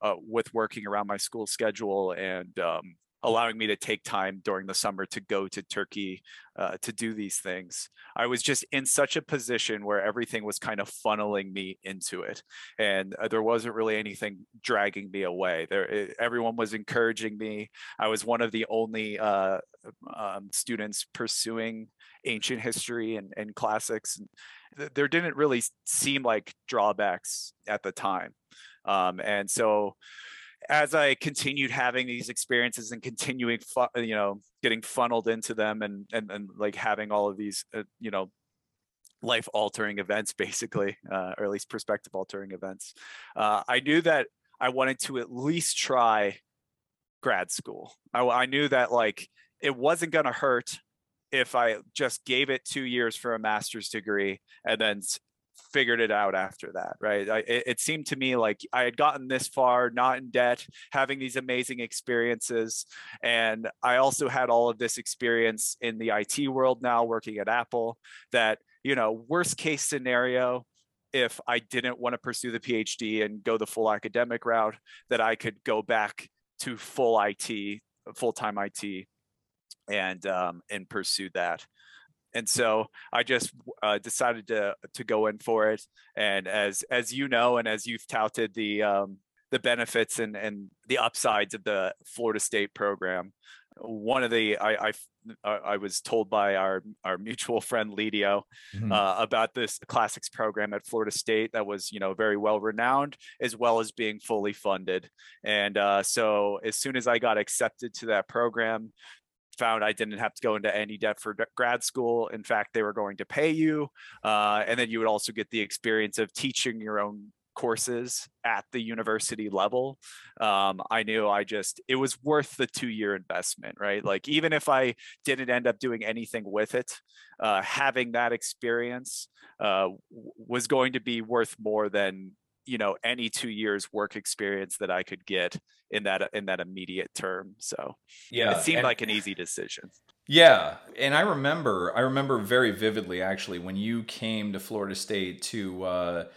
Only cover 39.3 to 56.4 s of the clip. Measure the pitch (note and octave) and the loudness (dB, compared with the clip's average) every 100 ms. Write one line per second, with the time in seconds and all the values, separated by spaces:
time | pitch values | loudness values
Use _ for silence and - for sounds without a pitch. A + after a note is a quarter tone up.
39.3 | A#2+ - G#2+ G#2 - G#2 G2+ F#2 G#2 G#2 | 0 0 -2 0 -2 -4 -4 -2 -2 -2
40.3 | - G2+ - A#2 A2 G2+ - - F#2+ F#2 | -4 -4 -4 -4 -2 -2 -4 -6 -6 -4
41.3 | - G2+ G2+ - A2 - G#2 - F#2+ F#2+ | -4 -4 -4 -6 -8 -4 -4 -4 -8 -6
42.3 | G2+ G2 F#2 F#2+ F#2+ - - - - - | -10 -10 -10 -10 -12 -16 -18 -20 -18 -10
43.3 | - G#2+ G#2 - B2+ C3+ D#3+ E3 D3 A2+ | 0 2 2 2 0 4 4 4 4 2
44.3 | _ _ - B2+ C3 C3 C3 - C3 - | _ _ -2 0 2 2 0 -4 -6 -6
45.3 | B2 C#3 E3 - - - B2+ A#2 G#2+ G2+ | -4 -2 0 -2 -2 2 4 6 4 2
46.3 | - _ _ _ _ _ _ _ _ C3 | -2 _ _ _ _ _ _ _ _ 0
47.3 | F#2+ F2+ - A2+ G#2 - - _ A#2+ B2 | 0 0 -6 -8 -14 -16 -20 _ 2 4
48.3 | A#2+ B2+ C#3 D3 C3 A#2 A#2+ G#2+ - - | 4 2 2 4 4 4 4 2 0 -12
49.3 | _ _ _ C#3 B2 C#3+ E3 E3 D#3 C3+ | _ _ _ -2 2 2 2 2 2 2
50.3 | - C#3 B2 - - _ _ _ _ _ | 0 2 2 -2 -10 _ _ _ _ _
51.3 | C3+ B2 B2 A#2 G#2 - - B2+ - - | 0 2 2 2 0 -6 -4 -2 -2 -2
52.3 | B2+ C#3 B2+ - C#3 B2+ B2 A#2 - B2 | 0 2 -2 -4 -6 -2 0 0 -2 -4
53.3 | A2+ A2 G#2+ - A2+ - A2 G#2+ G2+ G2 | -2 0 -2 -4 -8 -8 -6 -2 0 0
54.3 | F#2+ _ - - A2 A2 G2+ - - - | -2 _ -8 -2 0 0 -2 -6 -8 -10
55.3 | _ _ - - C#3+ A#2+ A#2 A2 G#2 G2+ | _ _ -20 -2 2 4 4 4 2 2
56.3 | F#2+ | 0